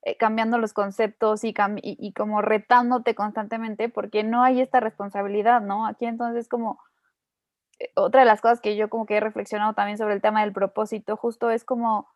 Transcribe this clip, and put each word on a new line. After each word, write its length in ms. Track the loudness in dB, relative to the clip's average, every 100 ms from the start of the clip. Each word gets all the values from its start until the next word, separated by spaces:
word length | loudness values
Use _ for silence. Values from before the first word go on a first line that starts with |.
eh, 140 | -6 0
cambiando 420 | 0 0 0 0
los 140 | -2
conceptos 720 | -2 -4 -2 -4 0 0 0
y 80 | -4
cam-, 260 | 0 -2 -2
y, 180 | -8 -10
y 140 | -12
como 300 | -6 -4 -2
retándote 720 | 0 0 4 4 4 0 0
constantemente 720 | -2 -4 -4 -8 -8 -8 -6 -6
porque 340 | -4 -4 -2
no 180 | 0 4
hay 180 | 4 4
esta 200 | 2 2
responsabilidad, 800 | 0 -6 -10 -6 -4 0 4 2
¿no? 260 | 2 -4 -4
Aquí 200 | -4 -8
entonces 420 | -4 -4 -6 -6
como, 320 | -6 -6 -8 _ _ _ _ _ _ _ _ _ _
eh, 120 | -8 -2
otra 240 | 4 6
de 60 | 6
las 140 | 6
cosas 200 | 4 2
que 160 | 0 -2
yo 120 | -2
como 180 | -4 -2
que 100 | 0
he 40 |
reflexionado 540 | -2 -6 -6 -4 -2
también 240 | -2 -4 -2
sobre 160 | -2
el 80 | 0
tema 200 | 2 2
del 100 | 0
propósito, 640 | 0 -2 -2 -4 -4 -6 -4
justo 340 | -4 -2 0
es 140 | 0
como 440 | -2 -2 0 -2 -4